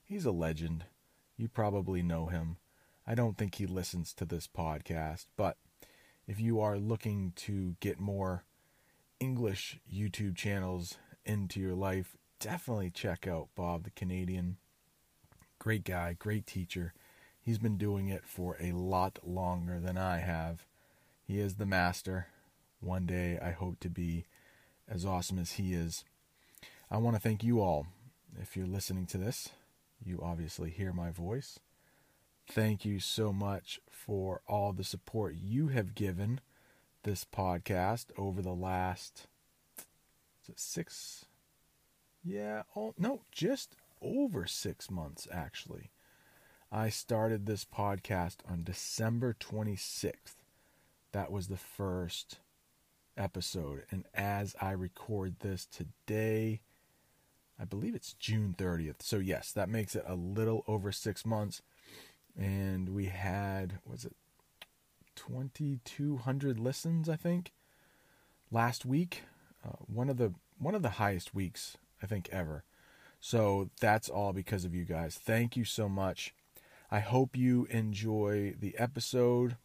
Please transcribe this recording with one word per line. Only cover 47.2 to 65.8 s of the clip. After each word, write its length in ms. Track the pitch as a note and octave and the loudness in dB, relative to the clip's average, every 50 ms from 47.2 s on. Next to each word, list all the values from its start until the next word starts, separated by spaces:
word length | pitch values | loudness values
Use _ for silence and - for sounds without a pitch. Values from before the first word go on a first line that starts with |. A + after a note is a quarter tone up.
| A2 A2+ A2+ G#2 G2+ | 4 2 2 2 0
this 180 | G#2+ G#2+ F#2+ - | 0 -2 -2 -4
podcast 680 | - - - G2+ G2+ G2 F#2+ - - G2+ F2+ F2 F2 - - - | -6 -2 0 2 2 2 0 0 0 0 2 2 0 -2 -6 -8
on 160 | - F2+ E2+ E2 | -4 -4 -2 -2
December 720 | F#2 F2+ - - - - - A2+ A2 A#2 A#2 B2+ B2 A2 _ | -4 -4 -6 -6 -6 -2 0 2 2 2 2 2 0 0 _
twenty-sixth. 960 | - - G#2 G#2+ G#2+ G#2+ G2+ F#2+ - - - - - F#2 - - _ - - - _ _ _ _ _ _ _ _ _ _ _ _ _ _ - | -6 -6 -4 -2 0 0 -2 -2 -6 -8 -6 -2 -2 -2 -4 -4 _ -20 -20 -20 _ _ _ _ _ _ _ _ _ _ _ _ _ _ -2
That 180 | G#2 F#2 - | -2 -2 0
was 160 | G2 G2+ F2+ | -2 -4 -2
the 100 | F#2+ F#2+ | -2 -4
first 800 | F2+ - - - - G2+ F#2+ F2+ F2+ F2+ F2 - - - - - - _ _ _ _ _ _ _ _ _ _ _ _ _ _ _ | -6 -6 -12 -6 -2 -2 0 0 0 -2 -2 -4 -6 -8 -10 -16 -20 _ _ _ _ _ _ _ _ _ _ _ _ _ _ _
episode. 680 | - G2+ F2+ - F#2 E2+ - - F#2 D#2+ C#2 C#2+ C#2 - - | -4 -4 -2 -2 -4 -4 -2 -2 -2 -2 -2 -4 -6 -8 -6
And 160 | G2+ F#2+ - - - | -6 -6 -6 -4 -4
as 420 | - G2 G2+ G2+ G2+ G#2 F#2+ - - | -2 0 0 0 0 -2 -4 -4 -4
I 120 | G2 F#2+ F#2+ | -2 -2 0
record 680 | F#2 F#2 F2+ _ - - - A2 G2+ F#2+ F#2 E2+ - | -2 -2 -4 _ -10 -6 -2 -2 -2 0 -2 -4 -4
this 260 | - G2+ F#2+ F2+ - | -4 -2 -2 -4 -6
today, 960 | - - - - - - _ _ - G#2+ G#2+ A2 A2 A2 A2 A2 A2 A2 A2+ _ _ _ _ _ _ _ _ _ _ _ _ _ _ _ _ _ _ _ - | -10 -8 -8 -8 -8 -8 _ _ -2 0 2 2 2 2 2 2 2 0 -2 _ _ _ _ _ _ _ _ _ _ _ _ _ _ _ _ _ _ _ -8
I 60 | A2 | -6
believe 300 | - F#2+ G2+ A#2 A3+ A#3 | -4 -2 -2 -2 -2 -2
it's 180 | - - - - | -4 -8 -10 -10
June 400 | - - - A2 A2 G#2 G2 F2 | -6 -2 2 2 2 2 0 0
thirtieth. 460 | - F#2+ F2+ F2 E2 D#2+ D2+ D2+ - | 0 0 0 2 0 -2 -4 -6 -8
So 160 | - - A#2 | -4 -2 0
yes, 340 | G2+ F#2+ F#2+ F2 - - - - | 0 2 2 0 0 -2 -4 -2
that 140 | G#2 G2 | -2 0
makes 280 | F2+ A2 A2+ G#2+ G2+ - | 0 0 0 0 0 -2
it 80 | G#2 - | -4 -4
a 60 | - F#2 | -2 -4
little 500 | F2+ F2 F#2 G2+ A2 A2 A2+ A2+ G#2+ - | -4 -2 -2 0 2 4 4 2 2 2
over 240 | - G#2+ G#2 F#2+ G2+ | 0 0 0 0 -2
six 340 | F#2+ - - A2 F#2+ - - | -4 -2 -2 -2 -2 -2 -2
months. 380 | A2+ A2+ G#2+ G#2 G2 F2 - _ _ _ - - - - - - - - _ _ _ _ | 0 0 0 0 -2 -4 -10 _ _ _ -20 -20 -20 -18 -18 -20 -20 -20 _ _ _ _
And 520 | - G2 G2 F#2+ G2 G2 F#2+ F#2+ F#2 F#2 F#2 | -2 0 0 2 2 2 0 0 0 0 0
we 160 | F#2+ G2+ G2 | 0 0 0
had, 760 | F#2+ F#2+ F#2 G2 F#2+ F2+ G2+ G2+ G2 G2 G2 F#2+ F2 G2 - - | -2 -2 -2 -2 -2 0 0 0 0 -2 -2 -2 -4 -6 -8 -10
was 220 | - - B2 - | -12 -12 -10 -10
it 100 | - - _ _ _ _ _ _ _ _ _ - _ _ _ _ _ _ _ - _ _ | -12 -12 _ _ _ _ _ _ _ _ _ -20 _ _ _ _ _ _ _ -20 _ _
twenty-two 1000 | - - - A#2+ B2+ C3+ C3+ - - D#3 C#3+ C#3 B2 | -14 -8 -6 -6 -4 -4 -6 -4 -2 0 0 0 -2